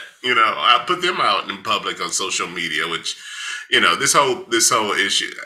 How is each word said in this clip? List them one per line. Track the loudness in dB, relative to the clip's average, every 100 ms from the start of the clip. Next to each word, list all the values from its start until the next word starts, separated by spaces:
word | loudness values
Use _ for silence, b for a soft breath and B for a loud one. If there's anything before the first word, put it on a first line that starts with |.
| -4 -6
You | 0 4
know, | 4 4
I | 4 4 2
put | 0
them | 0 0
out | 2 0 -2
in | -8
public | -4 -2 -2 -6
on | -4
social | -2 -2 -2 -4
media, | -4 -4 -2 -2
which, | -4 -6 B B B B B B
you | 2
know, | 4 2
this | 2
whole, | 4 2 0 -2
this | 0 2
whole | 2 2
issue, | 0 0 0 -2 -6